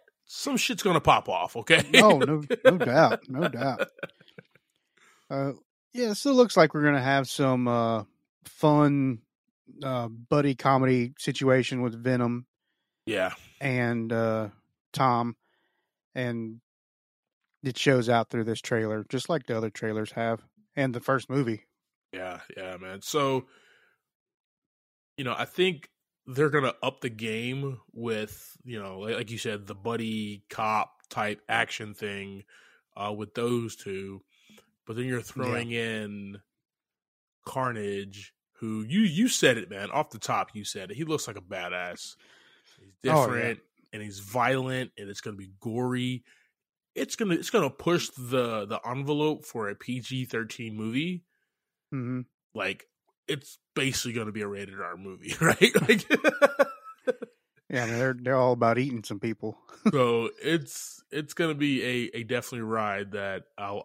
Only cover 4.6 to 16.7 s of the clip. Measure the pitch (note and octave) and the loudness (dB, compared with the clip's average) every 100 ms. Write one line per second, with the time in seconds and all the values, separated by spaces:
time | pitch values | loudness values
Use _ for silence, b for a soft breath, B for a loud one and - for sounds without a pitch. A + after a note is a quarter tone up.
4.6 | _ _ _ _ b b - C#3 C#3 B2 | _ _ _ _ b b -8 -4 -4 -6
5.6 | _ _ _ A#3+ A#3 G3+ C#4+ B3+ A#3+ F#3+ | _ _ _ -4 -2 0 4 6 6 8
6.6 | D#3 D3+ D3 C#3+ B2+ C#3 B2 - C3+ B2+ | 6 6 4 4 4 2 0 0 2 2
7.6 | B2 A#2+ A#2 A2+ G2+ _ _ _ - - | 2 2 2 0 -4 _ _ _ -20 0
8.6 | D#3 D3 D3 C#3+ C3+ A#2 - _ _ _ | 4 6 6 4 0 -2 -8 _ _ _
9.6 | - - C3+ B2+ A#2 A#2 A#2+ D3 C#3+ B2+ | -20 -10 -6 -4 -6 -10 0 2 2 2
10.6 | C3+ C3+ C3 B2+ A#2+ - - C3 C3+ C3 | 2 4 4 4 0 -4 -6 0 4 4
11.6 | A#2+ C3 B2 A#2 A#2+ B2+ A#2+ A#2+ B2 _ | 4 -2 -4 -2 -2 0 0 -2 -8 _
12.6 | _ _ _ _ - G2+ F#2 - - _ | _ _ _ _ -6 -2 -2 -4 -14 _
13.6 | C#3 B2+ A#2+ A#2+ A2+ A2+ A2+ A2 G#2+ - | -2 0 0 -2 -2 0 0 0 -4 -10
14.6 | _ _ _ - C3 A#2+ A#2+ A2+ _ _ | _ _ _ 2 4 4 2 -4 _ _
15.6 | _ _ _ _ _ C3 B2 A#2 A2+ A#2 | _ _ _ _ _ -6 -4 -4 -8 -12
16.6 | _ | _